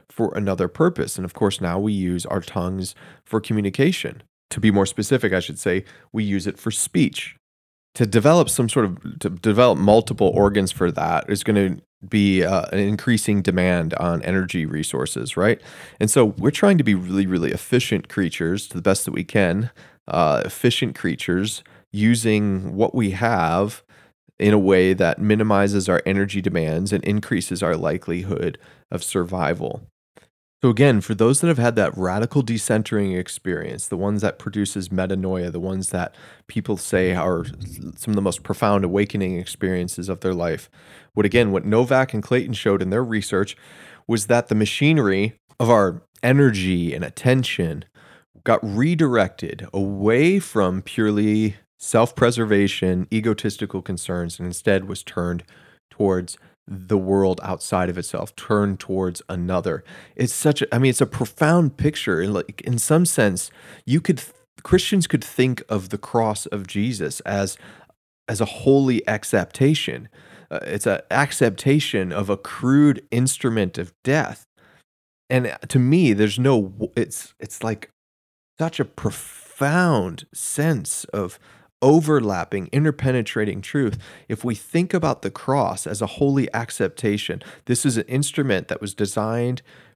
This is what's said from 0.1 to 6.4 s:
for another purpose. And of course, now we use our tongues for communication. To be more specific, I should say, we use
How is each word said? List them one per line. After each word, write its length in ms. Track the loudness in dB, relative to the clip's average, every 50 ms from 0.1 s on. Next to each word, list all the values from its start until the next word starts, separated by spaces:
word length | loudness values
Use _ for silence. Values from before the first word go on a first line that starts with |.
for 220 | -4 -4 -4 -2 -2
another 320 | -4 -2 -2 0 0 -2
purpose. 500 | -2 0 0 0 0 2 -2 -4 -4 -4
And 80 | -8 -8
of 100 | -10 -2
course, 260 | 0 0 0 0 0
now 180 | -4 -2 -2 -2
we 140 | -2 0
use 320 | 0 0 0 -2 -2 -4 -4
our 140 | -4 -4 -6
tongues 540 | -6 -4 -6 -4 -4 -4 -4 -6 -6 -8 -10 -14 -20 -20 -20 _ _
for 140 | _ -4 -4
communication. 800 | -2 0 -2 0 0 -2 0 2 2 2 0 -2 -6 -10 -12 -14 -20 _ _ _ _ _
To 100 | -6 2
be 100 | 2 4
more 160 | 4 4 2
specific, 480 | 2 0 -4 -2 0 0 0 2 0 0
I 60 | 0
should 180 | -2 -4 -10 -6
say, 260 | -2 -2 -2 -2 -4 -6 -16 -20 _ _
we 140 | -6 -4 -2
use 220 | -2 -2 -2